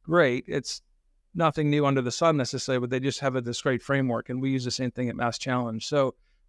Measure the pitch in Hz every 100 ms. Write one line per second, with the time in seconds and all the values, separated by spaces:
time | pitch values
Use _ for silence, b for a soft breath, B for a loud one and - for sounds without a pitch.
0 | - 175 139 127 - - - - _ _
1 | _ _ _ 170 160 156 147 147 139 135
2 | 120 - 165 151 120 127 - 127 120 131
3 | 135 - 139 127 120 117 143 120 - 139
4 | 131 117 - 127 135 131 123 - 127 131
5 | 123 - 120 - 135 123 117 110 - 147
6 | 131 - _ _